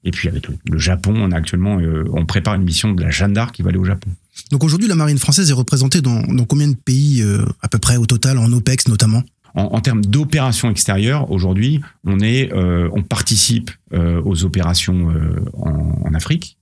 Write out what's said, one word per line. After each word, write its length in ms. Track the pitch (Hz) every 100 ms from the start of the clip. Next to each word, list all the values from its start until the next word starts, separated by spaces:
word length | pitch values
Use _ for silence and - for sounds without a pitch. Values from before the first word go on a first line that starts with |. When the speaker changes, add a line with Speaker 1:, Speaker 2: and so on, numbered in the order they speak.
Speaker 1:
Et 60 | 92
puis 180 | - 85
avec 180 | 76 -
le, 80 | 71 -
le 80 | 80
Japon, 360 | 80 90 101 110
on 160 | 101
a 40 | 85
actuellement, 440 | 80 90 98 101
euh, 240 | 82 78 82
on 140 | 82 80
prépare 280 | - 107
une 80 | 98
mission 300 | 92 82 107
de 100 | 92
la 80 | 80
Jeanne 220 | 78 98
d'Arc 220 | 101 120 -
qui 60 |
va 80 | 92
aller 80 | 90
au 60 |
Japon. 260 | 92 90 98 92 _ - -
Speaker 2:
Donc 100 | 143
aujourd'hui, 240 | 160 160 214
la 80 |
marine 220 | 175 151 143
française 320 | - 147 180
est 60 |
représentée 480 | 131 123 139 131 -
dans, 200 | 127 117
dans 220 | - 127
combien 240 | 117 139 147
de 80 | 127
pays, 460 | - 131 147 135
euh, 220 | 107 101 101 -
à 60 | -
peu 100 | 110
près 180 | - 123
au 80 |
total, 320 | 113 117 127 131
en 160 | 113
opex 340 | 120 107 127 -
notamment ? 360 | 104 107 110 131 _ _
Speaker 1:
En, 80 | -
en 180 | 101 110
termes 240 | 135 117
d'opérations 680 | 101 127 147 156 131 107 117
extérieures, 600 | 101 - 98 110 147 135
aujourd'hui, 500 | 95 92 92 123 151 143 _
on 160 | - 98
est, 320 | 107 127 135
euh, 380 | 95 90 87 87
on 100 | 101
participe, 680 | 87 - - 107 - 117 - - _
euh, 260 | - 85 85 78
aux 180 | 87
opérations, 680 | 90 92 85 90 - 90 85
euh, 300 | 82 78 - -
en, 480 | - 78 73 78 78
en 80 | -
Afrique 460 | 80 - 165 - _